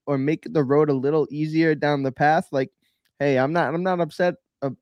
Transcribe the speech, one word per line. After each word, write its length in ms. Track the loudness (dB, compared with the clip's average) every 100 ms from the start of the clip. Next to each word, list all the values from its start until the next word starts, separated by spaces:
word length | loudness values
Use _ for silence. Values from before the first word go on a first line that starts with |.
or 140 | -4 -2
make 280 | 0 -2 -2
the 100 | -2
road 280 | 2 2 2
a 20 |
little 340 | 0 0 0 -2
easier 440 | -4 -2 2 2
down 280 | 2 0 0
the 100 | -2
path, 360 | 0 2 2 0
like, 180 | -4 -4 _ _ _ _ _
hey, 200 | 0 2
I'm 160 | 2
not, 180 | 0 0
I'm 100 | -2
not 160 | -2 -2
upset 320 | -4 0 -2 -2 _ _
a-, 120 | -8 -4